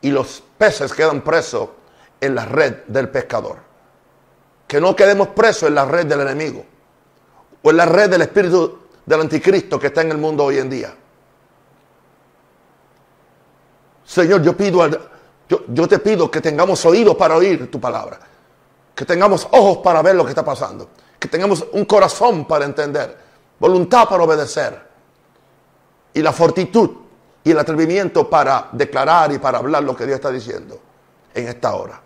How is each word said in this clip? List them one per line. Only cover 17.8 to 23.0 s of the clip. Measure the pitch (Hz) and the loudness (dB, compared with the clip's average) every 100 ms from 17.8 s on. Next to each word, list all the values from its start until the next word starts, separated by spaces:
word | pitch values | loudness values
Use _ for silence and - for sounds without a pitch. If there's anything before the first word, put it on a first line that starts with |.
palabra, | 123 113 107 - _ _ _ _ _ _ _ | -8 -8 -10 -16 _ _ _ _ _ _ _
que | - | -14
tengamos | 135 175 202 185 - | -4 2 2 2 2
ojos | 262 202 180 | 4 4 2
para | 185 165 | 2 2
ver | 156 190 | 4 2
lo | |
que | 156 | 0
está | 151 | -2
pasando, | 147 131 135 101 - _ _ _ | -4 -6 -8 -10 -20 _ _ _
que | - | -8
tengamos | 160 196 175 160 | -4 0 -2 -4
un | 202 | -6
corazón | 208 208 190 - 240 180 139 | 2 4 2 2 0 0 -2
para | 151 | -4
entender, | 143 143 147 143 | -2 -4 -4 -4